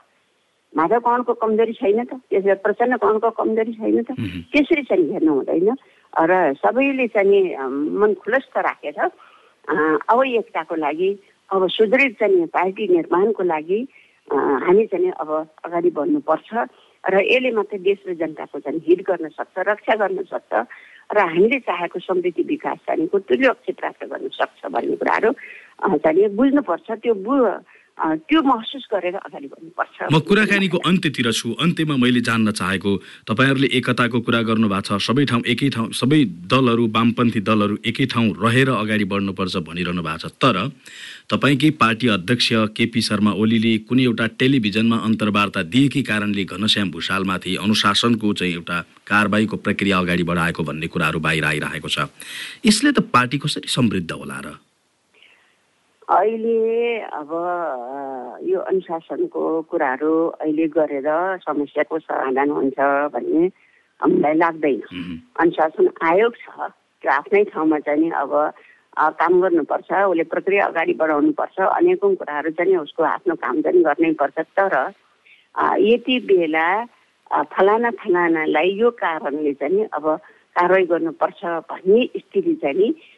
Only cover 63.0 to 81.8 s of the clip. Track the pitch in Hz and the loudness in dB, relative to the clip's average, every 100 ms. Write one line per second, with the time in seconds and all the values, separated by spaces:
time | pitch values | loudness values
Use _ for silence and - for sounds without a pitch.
63 | 147 139 - 151 180 - _ _ _ - | -2 -4 -2 0 0 -2 _ _ _ -4
64 | - - 147 156 170 160 151 110 - 90 | 0 2 2 2 2 0 -2 -2 -4 -10
65 | 87 82 - - 170 165 160 - 185 - | -10 -10 -12 0 0 2 0 2 0 2
66 | 165 180 233 233 - - - - _ _ | 0 2 2 -2 -18 -12 -12 -12 _ _
67 | 165 139 156 202 202 175 156 151 143 147 | -2 -2 2 2 2 0 0 0 0 0
68 | 165 - 139 147 156 - - _ _ - | 0 0 -2 0 -2 -4 -20 _ _ 0
69 | 156 156 165 180 185 170 143 143 - 175 | 0 2 2 4 4 2 0 -4 -2 0
70 | 196 165 156 208 - 196 - 165 165 170 | 2 0 -2 -4 0 0 0 0 -2 0
71 | 160 147 151 147 - - 190 - 175 185 | 0 2 2 0 -4 -2 0 2 2 2
72 | 202 190 - 147 165 160 175 185 147 - | 0 0 -4 -6 -6 -2 0 0 0 -2
73 | 156 - - 165 120 156 151 180 156 147 | -2 0 -4 -4 -4 -2 2 4 4 2
74 | 165 156 139 160 160 - 196 147 156 202 | 0 2 -2 -2 -6 0 0 0 -2 -6
75 | _ _ _ - _ - 147 - 202 240 | _ _ _ -20 _ -4 0 2 4 2
76 | 254 254 - 190 160 160 165 202 240 _ | 2 -2 2 2 2 0 0 0 -4 _
77 | _ _ - 147 147 - 196 220 240 - | _ _ -4 -2 -2 2 4 4 0 -4
78 | 214 175 170 165 156 151 180 196 233 233 | 0 2 2 0 2 2 2 2 0 0
79 | 185 160 151 143 151 143 147 190 214 151 | -4 -2 -4 -4 -4 -2 -2 0 -2 -2
80 | 156 156 - _ _ - 175 190 175 165 | -2 -2 -6 _ _ 0 2 4 4 0
81 | 160 143 160 - 175 165 - - | -2 -2 -4 -4 -6 -6 -8 -6